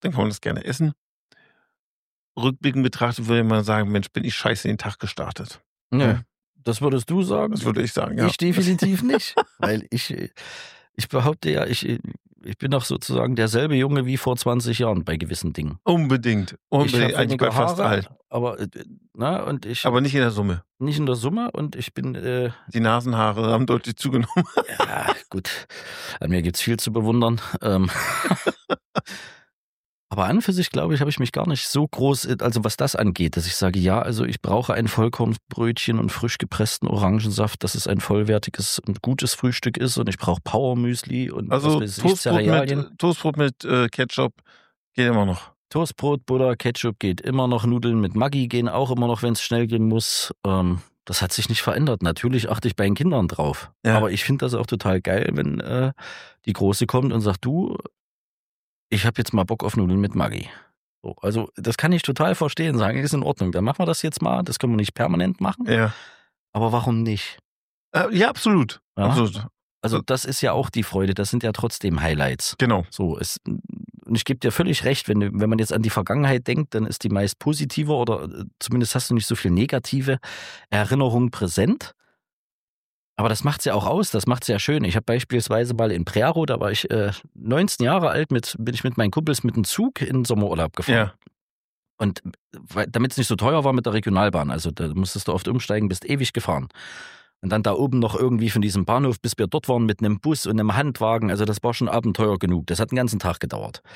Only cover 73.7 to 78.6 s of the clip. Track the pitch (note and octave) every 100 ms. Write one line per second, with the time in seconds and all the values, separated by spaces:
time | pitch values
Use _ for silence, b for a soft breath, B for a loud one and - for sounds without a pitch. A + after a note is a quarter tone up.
73.7 | - - - - A2+ - B2 B2 - F3+
74.7 | D3 B2 C#3 - G#2 G2+ G2+ G#2+ A2+ A2
75.7 | E2+ A2 - - B2+ C#3 B2+ B2 B2+ D3+
76.7 | A2 A2 G#2+ G#2+ G2+ G2+ - - D3 C#3+
77.7 | - D3+ D3 A#2 G2+ D2+ - F#2+ -